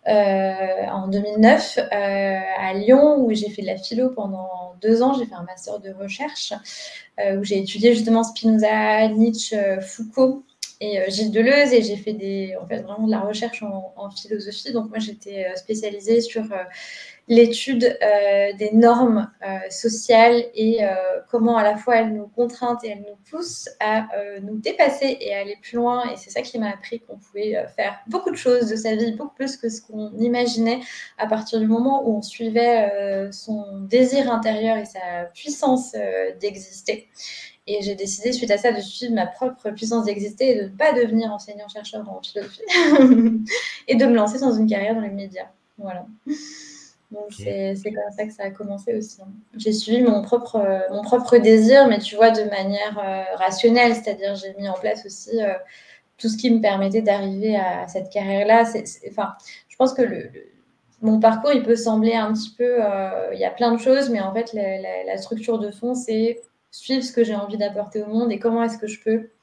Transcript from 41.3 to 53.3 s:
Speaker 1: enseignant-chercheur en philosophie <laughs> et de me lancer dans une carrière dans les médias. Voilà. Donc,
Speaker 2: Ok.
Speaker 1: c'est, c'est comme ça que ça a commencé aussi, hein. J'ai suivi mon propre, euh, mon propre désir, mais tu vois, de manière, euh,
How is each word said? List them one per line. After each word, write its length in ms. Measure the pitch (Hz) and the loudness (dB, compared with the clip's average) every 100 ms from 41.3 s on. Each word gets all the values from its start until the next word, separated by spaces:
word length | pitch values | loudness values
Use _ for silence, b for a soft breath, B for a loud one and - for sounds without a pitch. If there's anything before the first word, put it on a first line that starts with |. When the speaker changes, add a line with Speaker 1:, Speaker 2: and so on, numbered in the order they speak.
Speaker 1:
enseignant-chercheur 720 | 208 - 208 208 214 208 214 214 | -6 -14 -18 -16 -14 -12 -12 -12
en 100 | 185 | -14
philosophie 400 | - 202 202 - 440 | -10 -10 -12 -14 0
<laughs> 1200 | 370 311 285 262 233 226 220 - 240 - - - | 2 6 8 8 8 6 0 -4 -6 -6 -12 0
et 80 | 240 | 4
de 80 | |
me 100 | 262 | 4
lancer 240 | 233 214 254 | 4 2 0
dans 140 | 262 | 0
une 160 | 220 220 | 2 2
carrière 260 | 202 202 | 2 -2
dans 60 | 226 | -4
les 80 | 208 | -4
médias. 400 | 196 196 185 185 _ _ - | -10 -12 -14 -16 _ _ -16
Voilà. 260 | 196 180 220 220 - 302 B B B B B B _ | -12 -12 -14 -18 -10 -10 B B B B B B _
Donc, 160 | 208 208 | -14 -14
Speaker 2:
Ok. 80 | 208 | -10
Speaker 1:
c'est, 360 | 202 196 196 196 | -8 -6 -4 -6
c'est 160 | 202 | -8
comme 200 | 214 208 202 | -2 -2 0
ça 100 | 214 | -8
que 60 | |
ça 120 | - | -6
a 60 | 196 | -10
commencé 440 | 196 208 196 220 | -8 -10 -8 -4
aussi, 280 | 220 214 - | -4 -4 -14
hein. 60 | 190 208 _ - | -20 -20 _ -4
J'ai 160 | 220 | -2
suivi 300 | 214 208 233 | -2 2 4
mon 180 | 247 208 | 4 4
propre, 360 | 196 240 - 220 | 2 -2 0 -2
euh, 240 | 196 190 190 | 0 0 -2
mon 120 | 196 | -6
propre 360 | 214 247 247 240 | 0 0 6 6
désir, 480 | 220 220 220 269 269 | 8 8 10 10 8
mais 140 | 208 | 6
tu 160 | - 208 | -2 4
vois, 140 | 226 | 6
de 120 | 220 208 | 6 -2
manière, 480 | 202 190 202 208 208 | -2 -2 -4 -4 -6
euh, 380 | 196 190 190 | -6 -6 -6